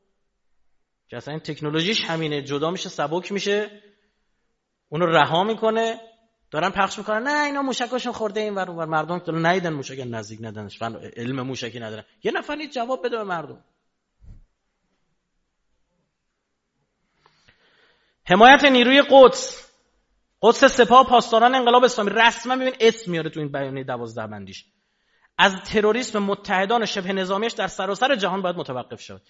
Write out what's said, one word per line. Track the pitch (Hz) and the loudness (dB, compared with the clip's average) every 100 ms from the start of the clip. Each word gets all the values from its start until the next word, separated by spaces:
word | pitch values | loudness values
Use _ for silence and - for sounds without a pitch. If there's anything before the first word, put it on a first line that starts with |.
| _ _ _ _ _ _ _ _ _ _ _ | _ _ _ _ _ _ _ _ _ _ _
که | 123 | -16
اصلاً | 139 156 | -12 -12
تکنولوژیش | - 147 151 156 175 220 - | -12 -10 -6 -4 -2 -4 -4
همینه، | 160 156 147 | -6 -6 -6
جدا | 131 143 160 | -8 -6 -4
می‌شه، | 185 185 | -6 -10
سبک | - 147 170 180 | -8 -6 -6 -6
می‌شه، | 196 202 208 208 - _ _ _ _ _ _ _ _ _ _ _ | -6 -4 -4 -4 -12 _ _ _ _ _ _ _ _ _ _ _
اونو | 151 175 | -4 0
رها | 165 139 165 | 2 2 2
می‌کنه، | 208 214 220 220 226 226 - _ _ _ _ | 0 -2 -2 0 -2 -6 -14 _ _ _ _
دارن | 151 - | -4 -2
پخش | 202 196 - | -2 -2 -4
می‌کنن: | 208 214 | -6 -4
"نه | 262 294 294 | -2 -2 -2
اینا | 277 | -4
موشکاشون | 269 240 233 247 240 | -6 -6 -6 -6 -8
خورده | 220 220 208 | -6 -6 -4
این | 214 196 | -6 -6
ور | 185 | -8
اون | 170 | -8
ور." | 160 | -4
مردم | 160 156 175 | -4 -4 -6
که | 175 | -6
ندیدن | 160 165 190 175 | -2 0 0 -2
موشک، | 147 131 131 123 | -6 -10 -12 -10
نزدیک | 113 107 110 | -10 -12 -14
ندنش، | 113 107 101 - | -14 -14 -14 -10
فن-، | 113 110 - - | -10 -10 -14 -12
علم | 120 135 | -8 -8
موشکی | 127 127 120 120 | -8 -8 -10 -12
ندارن. | 113 107 - _ | -12 -14 -16 _
یه | 220 | -6
نفر | 359 - 294 | -6 -6 -10
یه | 294 | -8
جواب | 254 240 254 247 | -8 -6 -6 -6
بده | 226 | -8
به | |
مردم. | 202 170 143 - _ _ _ _ _ _ - - _ _ _ _ _ _ _ _ _ _ _ _ _ _ _ 175 _ _ _ _ _ _ _ 139 _ _ _ _ _ _ _ _ _ _ _ _ _ _ - | -6 -8 -10 -18 _ _ _ _ _ _ -20 -20 _ _ _ _ _ _ _ _ _ _ _ _ _ _ _ _ _ _ _ _ _ _ _ _ _ _ _ _ _ _ _ _ _ _ _ _ _ _ 2
حمایت | 180 240 277 | 8 10 10
نیروی | 277 254 240 277 277 | 8 4 6 4 8
قدس، | 269 247 - - - - _ _ _ _ _ _ _ | 10 10 8 -6 -14 -20 _ _ _ _ _ _ _
قدس | 214 226 269 | 2 6 4
سپاه | - 214 247 254 | 4 6 6 8
پاسداران | 247 226 226 240 262 | 4 4 4 4 4
انقلاب | 240 247 | 4 6
اسلامی، | 254 - 202 208 | 4 2 -2 2
رسما | 233 - 247 262 | 2 2 -4 -4
ببین | 254 254 | -4 2
اسم | 226 220 180 | 2 2 -4
میاره | 165 156 | -6 -6
تو | 156 | -8
این | 147 | -8
بیانیه | 139 135 135 | -6 -8 -8
دوازده | 131 120 117 113 107 | -8 -8 -8 -10 -10
بندیش: | 107 95 95 - _ _ _ _ _ _ - | -12 -16 -18 -20 _ _ _ _ _ _ 2
"از | 196 190 | 2 2
تروریسم | - 214 208 226 - 214 | -4 0 0 0 -2 -4
متحدان | 196 196 - 190 196 233 202 | -4 -4 -2 -2 0 -2 -2
شبه | 208 185 | -4 -6
نظامیش | 196 185 196 226 | -4 -4 -4 -4
در | - 190 | -6 -8
سراسر | - 190 196 262 247 | -6 -6 -2 -2 0
جهان | 185 190 | -2 -4
باید | 185 175 | -4 -6
متوقف | 143 127 - 117 | -8 -10 -12 -16
شود. | - 98 | -18 -20